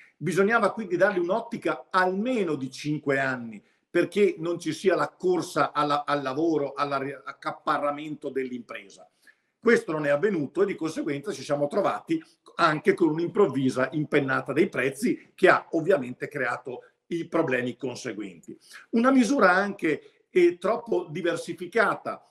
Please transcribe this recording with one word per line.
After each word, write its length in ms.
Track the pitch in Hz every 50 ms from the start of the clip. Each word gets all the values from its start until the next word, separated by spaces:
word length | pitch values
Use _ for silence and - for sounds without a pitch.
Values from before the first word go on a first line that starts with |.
| - _ _
Bisognava 560 | - 147 185 160 180 196 208 233 226 202 190
quindi 260 | - 220 220 170 180
dargli 220 | 156 190 208 196 180
un'ottica 680 | 170 175 202 233 226 - - 151 - 165 151 - - _
almeno 640 | - 185 185 185 190 196 220 262 262 220 190 160 147
di 160 | 135 135 131
cinque 480 | - - - 147 151 143 - 143 135 135
anni, 440 | 135 131 127 123 117 113 107 98 _ _ _ _ _ _
perché 460 | - 175 175 170 - 202 202 180 - 156
non 200 | 160 170 175 170
ci 120 | - 156
sia 240 | - - - 190 170
la 140 | 151 147 -
corsa 640 | - - - 185 180 165 135 - - 156 139 135 -
alla, 320 | 147 147 147 143 143 -
al 160 | 135 143 143
lavoro, 520 | 135 131 131 147 165 170 156 143 143 131 -
all'accaparramento 1600 | 139 143 143 143 135 135 143 139 127 - 135 - - - 156 151 - - 160 147 135 147 143 143 147 156 156 147 - - 135
dell'impresa. 800 | 127 135 131 127 123 120 113 - 113 107 98 98 - - - _ _ _ _ _ _ _ _ _ _ _
Questo 320 | - 226 240 226 - -
non 140 | 156 151 151
è 40 | 143
avvenuto 520 | 143 143 180 220 196 160 139 127 - 175
e 40 | 202
di 100 | 196 165
conseguenza 560 | - 160 156 160 277 294 160 139 139 - 208
ci 120 | 160 131 123
siamo 240 | - 143 143 143
trovati 560 | 143 - 202 170 127 113 - - - 165 160 - _ _ _ _ - -
anche 380 | - 170 160 151 151 - - -
con 160 | - 175 156
un'improvvisa 800 | 151 160 175 170 - 214 202 160 123 139 131 127 - 127 131 131
impennata 640 | - 151 147 - 165 143 139 131 131 131 127 - 123
dei 160 | 156 185 190
prezzi 640 | - 135 123 139 135 - 240 - 190 - - _ _
che 140 | - 190 170
ha 180 | 139 113 - -
ovviamente 560 | - 165 151 180 185 135 123 123 123 - 143
creato 560 | 131 - 143 127 120 123 - - 135 123 - - _ _ _ _
i 200 | - 175 165 160
problemi 480 | - - 165 160 131 127 123 123 127 117
conseguenti. 840 | - - 127 107 - - 123 101 101 101 95 85 80 - - - - _ - - - - -
Una 200 | - 226 233 262
misura 400 | 277 262 233 196 285 277 202 185
anche, 760 | 180 190 202 202 180 - 175 160 143 - - - _ _ _ _
eh, 280 | - 185 175 170 175
troppo 500 | - - 190 233 240 - 220 175 175 - 156
diversificata, 1120 | 147 185 165 170 165 165 - 180 160 - 180 170 - 226 202 180 151 - - 117 104 - _ _